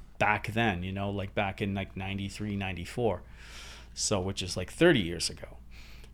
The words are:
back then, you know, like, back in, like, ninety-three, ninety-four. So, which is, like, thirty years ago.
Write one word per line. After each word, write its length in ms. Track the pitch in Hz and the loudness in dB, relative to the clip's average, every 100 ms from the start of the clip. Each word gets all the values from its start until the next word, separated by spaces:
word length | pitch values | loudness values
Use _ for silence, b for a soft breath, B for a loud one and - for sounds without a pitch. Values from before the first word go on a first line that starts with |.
| - - | -8 2
back 280 | 104 104 - | 4 4 2
then, 340 | 110 117 87 | 2 2 2
you 80 | 92 | 0
know, 200 | 95 101 | -2 -2
like, 240 | 101 98 - | -2 -2 0
back 260 | 98 - | 0 0
in, 140 | 104 98 | 0 0
like, 200 | 95 95 | -2 -4
ninety-three, 600 | 95 98 98 - 104 101 | -4 -2 -4 -4 -2 -2
ninety-four. 680 | 95 87 87 - 117 90 - B B B B B B | -2 -4 -6 2 2 2 -4 B B B B B B
So, 260 | - - 101 | -4 2 2
which 220 | 95 98 | 2 -2
is, 160 | 92 92 | -2 -4
like, 140 | 92 | -2
thirty 280 | - 170 139 | 6 8 8
years 300 | 82 85 - | 4 -2 -4
ago. 280 | - - - - b b b b | -6 -12 -14 -16 b b b b